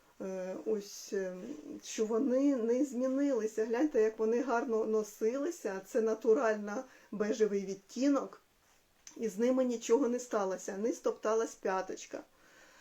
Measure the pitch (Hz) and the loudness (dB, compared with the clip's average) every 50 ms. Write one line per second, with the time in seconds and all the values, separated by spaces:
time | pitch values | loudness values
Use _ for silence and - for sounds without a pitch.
0 | _ _ _ - 202 190 190 185 185 185 185 - - 220 220 208 202 - - - | _ _ _ -10 -8 -6 -6 -6 -6 -6 -8 -6 -4 -2 -2 -2 -4 -6 -12 -14
1 | - - 226 196 190 185 180 185 190 240 302 302 302 - - 208 - - - - | -10 -6 -4 -4 -2 -4 -6 -8 -10 -12 -12 -12 -12 -12 -14 -12 -12 -8 -4 -2
2 | 220 208 226 220 269 - 247 262 277 285 277 247 214 233 240 254 294 277 - 240 | 0 0 2 2 2 2 2 4 4 4 2 2 2 2 2 2 2 0 0 0
3 | 254 262 262 269 285 285 269 226 214 220 - - 220 240 226 240 311 302 - 240 | 0 0 2 2 2 2 2 0 0 -2 -2 -2 -2 0 0 2 2 2 4 4
4 | 214 220 220 - 220 220 226 240 277 254 247 233 254 269 226 220 220 220 220 220 | 4 4 2 0 0 2 2 2 2 2 0 0 0 0 0 0 0 2 0 0
5 | 208 208 - - 226 220 240 277 285 349 349 - - 214 190 190 190 - - 254 | 0 -2 -4 -2 0 0 0 0 -2 -4 -4 -4 -6 -6 -6 -6 -8 -4 -2 0
6 | 220 226 214 - - 247 220 285 254 220 214 208 208 208 202 254 262 - - - | 2 2 0 2 4 4 4 6 4 2 2 0 -2 -6 -6 -8 -8 -10 -14 -20
7 | - - - 196 208 208 - - 214 202 202 202 196 185 190 190 - - - 233 | -16 -10 -6 -2 -2 -2 2 2 2 2 2 0 -2 -4 -6 -10 -12 -10 -4 0
8 | 254 285 285 262 190 196 - - _ _ _ _ _ _ _ _ _ _ _ _ | 2 4 4 2 0 -2 -8 -16 _ _ _ _ _ _ _ _ _ _ _ _
9 | _ - - - 233 220 180 190 233 247 254 262 262 247 240 226 - - 226 240 | _ -20 -10 -6 -4 -4 0 2 2 4 4 4 2 2 0 -2 2 4 4 6
10 | 277 233 240 247 240 - - 220 196 185 185 180 - - 196 190 208 240 - - | 6 4 2 0 -2 -2 -2 0 0 0 -2 -4 -6 -8 -6 -2 -2 -2 -2 -2
11 | - 240 226 - - 214 220 226 226 - - - - 208 190 190 185 - - - | -2 -2 -2 0 0 0 2 2 0 -2 -4 -6 -4 -2 0 0 -2 -4 -8 -10
12 | - - - - - - _ _ _ - - - - - - - | -10 -10 -12 -12 -12 -14 _ _ _ -20 -20 -20 -20 -20 -20 -20